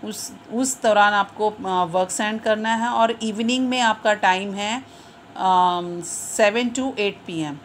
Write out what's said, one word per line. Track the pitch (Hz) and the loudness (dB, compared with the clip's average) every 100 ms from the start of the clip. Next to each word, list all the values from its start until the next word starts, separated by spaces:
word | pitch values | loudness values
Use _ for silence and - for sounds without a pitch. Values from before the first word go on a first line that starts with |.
उस, | 214 208 - - - | -10 -10 -12 -14 -8
उस | 220 262 - | -2 -2 0
दौरान | 226 208 208 | 2 6 6
आपको, | 208 196 - 214 | 4 -2 0 -2
अ, | 214 190 185 | -2 -4 0
work | 180 180 185 | 0 0 -2
send | - 214 220 | -2 -4 -2
करना | 220 214 220 | -2 0 0
है। | 226 233 | 0 0
और | 233 226 233 | 2 2 2
evening | 220 208 233 254 254 | -4 -2 -2 0 0
में | 254 | 2
आपका | 233 214 214 | 0 2 0
time | 208 202 185 202 | 2 2 2 -2
है, | 196 208 240 262 - - - - - | -6 -4 -6 -8 -20 -20 -20 -20 -2
अम, | 190 185 180 175 175 175 | 2 4 4 0 -6 -8
seven | 170 - - - 208 220 247 | -10 -10 -10 2 2 2 -2
to | 240 262 240 | -2 -4 -2
eight | 202 - - | -4 -4 -10
P | 165 | -6
एम। | 151 143 | -6 -8